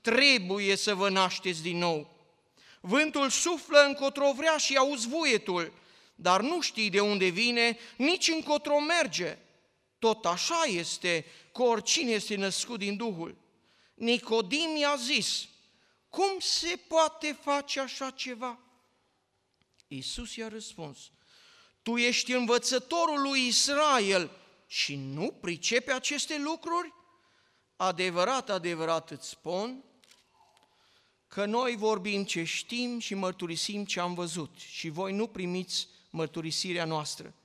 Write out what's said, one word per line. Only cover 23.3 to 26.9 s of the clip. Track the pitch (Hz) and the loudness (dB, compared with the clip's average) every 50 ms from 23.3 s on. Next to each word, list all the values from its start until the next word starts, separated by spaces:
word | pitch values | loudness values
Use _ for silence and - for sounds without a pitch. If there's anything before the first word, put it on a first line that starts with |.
| 277 269 254 | 2 2 2
Israel | 247 226 - - 262 285 285 302 302 277 247 208 196 196 185 175 147 - - - - _ _ _ | 4 4 2 2 2 2 2 4 4 4 4 4 4 2 2 2 -2 -8 -16 -20 -20 _ _ _
și | _ - - - - 143 | _ -4 -4 -2 -2 -2
nu | 139 135 135 135 151 170 247 - - | -6 -8 -8 -6 -4 -4 -4 -6 -6
pricepi | - 175 175 160 - - 226 240 262 269 269 | -6 -6 -6 -2 -2 2 2 2 2 2 -2
aceste | 254 254 - 294 285 - - 311 302 | -2 0 -2 -2 -2 -4 -4 -4 -4
lucruri? | 285 302 320 320 - 330 339 339 349 320 | -2 -4 -4 -6 -4 -2 -2 -2 -2 -4